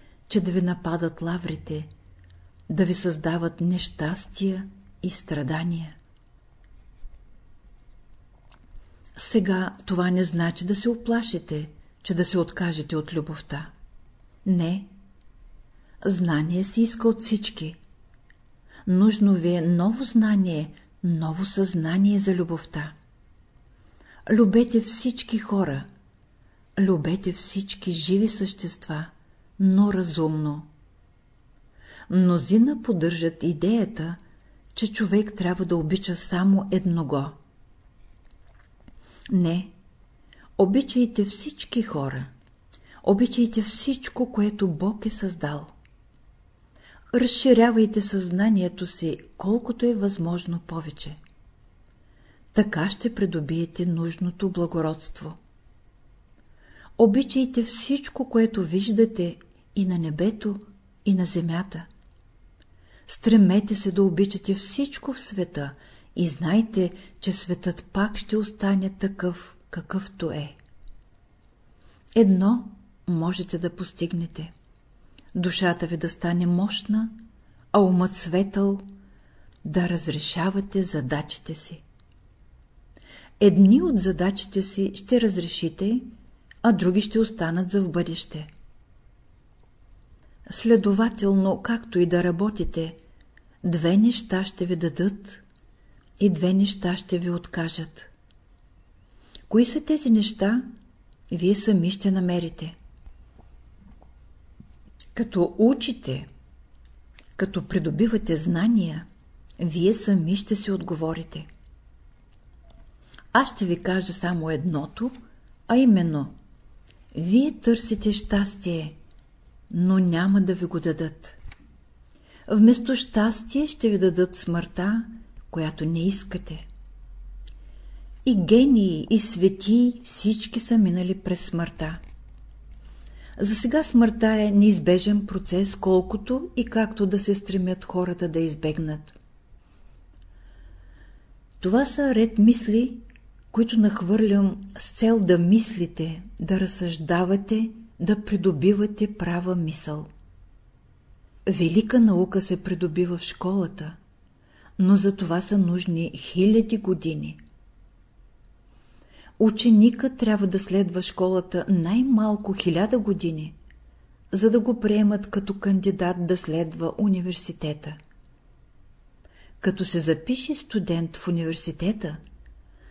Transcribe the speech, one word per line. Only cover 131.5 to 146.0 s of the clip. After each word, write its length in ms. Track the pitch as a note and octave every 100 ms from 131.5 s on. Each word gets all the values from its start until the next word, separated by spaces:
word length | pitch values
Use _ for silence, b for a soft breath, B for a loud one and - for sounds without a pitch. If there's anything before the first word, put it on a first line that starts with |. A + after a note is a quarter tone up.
| E3 E3+ - D#3+ E3+ - - - - - - - - b b b b b -
За 160 | G#3 G#3+
сега 280 | B3 D4
смъртта 440 | D4+ A#3 A3+ A3+ A3
е 240 | A3 G#3+
неизбежен 720 | G3+ G#3+ F#3 D3+ F3+ G3 G#3 G3+
процес, 500 | F#3+ - F3+ G3 -
колкото 760 | F#3+ F#3 F3+ G#3+ G#3 B3+ F4 -
и 100 | A3+
както 400 | A3 A3 A3 G3
да 140 | G3
се 160 | G3+ G3
стремят 500 | G3 F#3+ F3+ F#3 -
хората 440 | F3+ F3+ F3 F3
да 100 | D#3+
избегнат. 800 | E3 D3+ D#3 D#3 D#3+ D3+ - - - - _ - _ - - - - - b b b b b b b b b b b b - -
Това 260 | F#3 A#3 C#4
са 300 | - C#4 G#3+
ред 220 | A3+ A3
мисли, 600 | G#3+ A#3 - A3 B3+ - - - - - -
които 280 | A3 A#3 A3+
нахвърлям 840 | G#3 - F3 A3 A3 G3+ G3 - - -
с 120 | -
цел 300 | - A3+ A3+
да 180 | F3+ F3
мислите, 840 | F3 A3 A3 - E3+ -